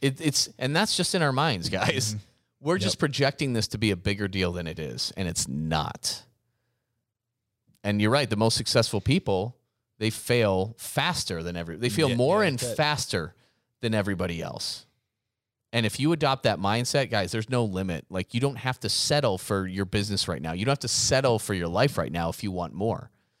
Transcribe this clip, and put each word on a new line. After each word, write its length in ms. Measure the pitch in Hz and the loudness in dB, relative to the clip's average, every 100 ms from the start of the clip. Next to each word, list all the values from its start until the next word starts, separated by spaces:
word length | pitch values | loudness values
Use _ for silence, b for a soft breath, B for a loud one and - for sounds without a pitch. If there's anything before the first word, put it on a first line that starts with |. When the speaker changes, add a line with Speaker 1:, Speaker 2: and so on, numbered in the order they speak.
Speaker 1:
It, 180 | 139 135 | -2 0
it's, 300 | 156 - - - | 0 0 -2 -2
and 180 | 131 160 | -2 0
that's 180 | 214 | 2
just 200 | - 175 | 0 0
in 80 | 185 | 2
our 100 | 147 | 2
minds, 380 | 131 156 98 - | 2 2 0 -2
guys. 400 | 95 110 139 107 | 0 0 2 -2
Speaker 2:
Mm-hmm. 80 | 107 - _ _ _ | -4 -10 _ _ _
Speaker 1:
We're 160 | 143 190 | -2 0
just 200 | 196 - | 0 0
Speaker 2:
Yep. 40 | |
Speaker 1:
projecting 520 | 156 139 139 - 139 | 0 2 0 2 0
this 140 | 117 - | 0 -2
to 100 | 107 | 0
be 120 | 104 | 2
a 40 | 90 | 2
bigger 320 | 101 101 98 | 0 0 0
deal 240 | 98 87 | 0 0
than 140 | 87 82 | 0 -4
it 120 | 85 | -6
is, 320 | 73 57 - - | -6 -6 -6 -4
and 100 | 87 | -2
it's 220 | 82 - | -2 -2
not. 760 | 71 80 78 62 - - - - _ _ _ _ _ _ _ _ _ _ _ _ _ _ _ | -2 0 0 -2 -4 -6 -8 -12 _ _ _ _ _ _ _ _ _ _ _ _ _ _ _
And 160 | 101 104 | 0 2
you're 120 | 107 | 4
right, 180 | 139 131 | 4 2
the 80 | 107 | 2
most 220 | 113 - | 2 2
successful 420 | 117 123 110 101 | 2 2 2 0
people, 560 | - 180 - 92 110 - _ _ _ - | 2 2 2 0 -2 -8 _ _ _ -4
they 120 | 110 | -4
fail 640 | - - 120 107 95 101 - | -2 0 4 4 2 0 -6
faster 680 | - - 160 - - 82 | -6 -2 -2 -2 -4 -6
than 140 | 85 87 | -4 -6
every-, 200 | 82 82 | -8 -4
they 120 | 123 | -2
feel 220 | 104 143 | 2 2
Speaker 2:
Yeah, 60 | 120 | 4
Speaker 1:
more 260 | 135 202 | 2 4
Speaker 2:
yeah, 60 | 190 | 2
Speaker 1:
and 80 | 123 | 0
Speaker 2:
that's 140 | 123 | -2
it. 40 | 113 | 0
Speaker 1:
faster 580 | 151 147 - 95 78 - _ _ _ _ | 0 0 -2 -4 -6 -12 _ _ _ _
than 140 | 117 | -2
everybody 480 | 110 101 90 90 82 | 0 0 -2 -2 -4
else. 420 | - - - - - _ _ _ _ _ _ _ _ | -8 -8 -8 -8 -14 _ _ _ _ _ _ _ _
And 100 | 117 | -2
if 140 | 110 - | 0 2
you 140 | 147 | 2
adopt 320 | 165 139 135 | 2 2 2
that 160 | 120 87 | 0 2
mindset, 500 | 98 113 123 143 117 | 0 0 0 0 0
guys, 220 | 110 90 | 0 -2
there's 180 | 113 107 | -4 -2
no 140 | 123 | 0
limit. 420 | 110 92 95 82 - | 0 -2 -2 -4 -4
Like, 240 | 92 - | -6 -4
you 60 | 120 | 0
don't 160 | 139 117 | 0 -2
have 200 | 127 123 | -4 -4
to 80 | 110 | -4
settle 500 | - - 147 127 92 | -2 0 2 2 0
for 280 | - 98 95 | 0 -2 0
your 180 | 95 | -2
business 440 | 95 104 101 98 - | 0 0 0 -2 -2
right 120 | 71 | -4
now. 120 | 78 | -4
You 120 | 90 | -2
don't 60 | 127 | 0
have 80 | 139 | 0
to 80 | 123 | 0
settle 520 | - - 135 135 110 | 0 2 4 4 2
for 120 | - | 0
your 140 | 95 85 | -2 0
life 320 | 92 139 - | 2 2 2
right 140 | 67 | -2
now 160 | 82 82 | -2 -4
if 160 | - | -4
you 80 | 104 | -6
want 220 | 90 82 | -4 -6
more. 360 | 82 110 - - _ _ _ | -4 -2 -2 -8 _ _ _